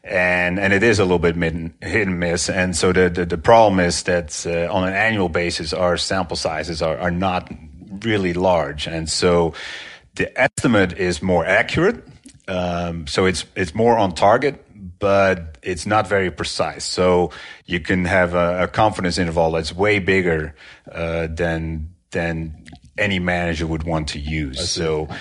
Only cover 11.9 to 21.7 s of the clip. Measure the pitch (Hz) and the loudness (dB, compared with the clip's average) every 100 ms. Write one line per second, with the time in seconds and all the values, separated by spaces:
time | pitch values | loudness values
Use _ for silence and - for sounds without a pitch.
11.9 | 233 - - - - - 92 90 87 87 | 0 -8 -20 -20 -18 -6 -4 -2 -2 -4
12.9 | 82 76 - 95 87 - - 90 104 117 | -6 -4 2 2 0 -6 -4 -4 2 2
13.9 | 113 98 85 101 107 143 - - 104 95 | 4 0 4 4 4 2 -4 -14 -20 -18
14.9 | 90 101 98 95 90 82 - 98 85 101 | -4 2 4 4 2 -4 -12 -8 -6 -2
15.9 | 107 98 101 92 - - - 82 73 - | 0 2 0 0 -4 -8 -4 -4 -4 -8
16.9 | - 92 90 87 - - - - 87 78 | 0 4 4 2 -4 -18 -18 -6 -6 -2
17.9 | 95 87 95 90 87 87 90 87 - 92 | 0 2 2 2 2 0 0 -2 2 2
18.9 | 90 90 82 85 80 82 82 78 85 104 | 2 -2 0 -2 2 2 2 -4 0 2
19.9 | 104 90 95 87 80 78 - - - - | 2 2 2 2 0 -4 -10 -20 -20 -16
20.9 | - 82 82 82 80 85 82 80 | -8 -4 -4 -4 -2 -2 -2 -4